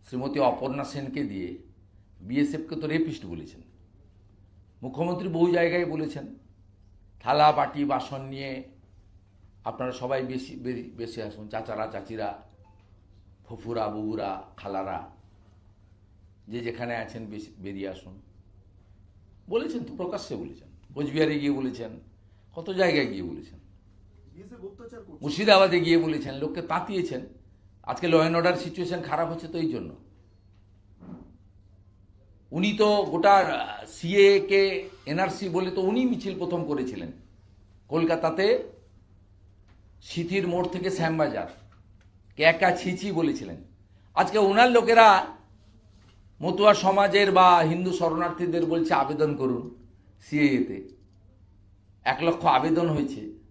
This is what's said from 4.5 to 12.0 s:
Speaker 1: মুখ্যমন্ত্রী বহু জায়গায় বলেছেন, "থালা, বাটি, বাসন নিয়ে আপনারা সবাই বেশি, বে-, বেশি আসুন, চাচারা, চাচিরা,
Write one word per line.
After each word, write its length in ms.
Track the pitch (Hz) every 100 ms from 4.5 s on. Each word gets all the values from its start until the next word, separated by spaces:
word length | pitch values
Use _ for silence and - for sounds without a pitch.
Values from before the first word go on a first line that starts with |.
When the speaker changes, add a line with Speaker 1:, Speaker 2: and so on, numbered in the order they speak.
| - _ _
Speaker 1:
মুখ্যমন্ত্রী 460 | 127 131 175 180 190
বহু 220 | 165 175
জায়গায় 360 | 170 170 175 170
বলেছেন, 480 | 156 151 143 - - - _ - _ - - - -
"থালা, 320 | 117 147 151
বাটি, 320 | 147 135 143
বাসন 380 | 143 131 - 139
নিয়ে 400 | 135 135 135 131 - - - - - - _ _ - -
আপনারা 280 | 110 113 127
সবাই 300 | 123 127 135
বেশি, 340 | 127 131 - 127
বে-, 400 | 123 120 123 -
বেশি 260 | 117 -
আসুন, 260 | 107 104 107
চাচারা, 380 | 110 110 104 110
চাচিরা, 560 | 98